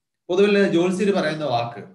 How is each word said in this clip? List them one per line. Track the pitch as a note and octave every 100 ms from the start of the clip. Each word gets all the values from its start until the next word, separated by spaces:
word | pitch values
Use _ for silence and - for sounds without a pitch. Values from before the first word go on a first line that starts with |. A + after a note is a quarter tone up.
| _ _ -
പൊതുവില് | F3+ G#3 G3+ G3
ജ്യോത്സ്യര് | E3+ F3+ F#3 G3+
പറയുന്ന | F#3+ D3+ D#3 D3
വാക്ക്, | A#2+ A#2 G#2 F2+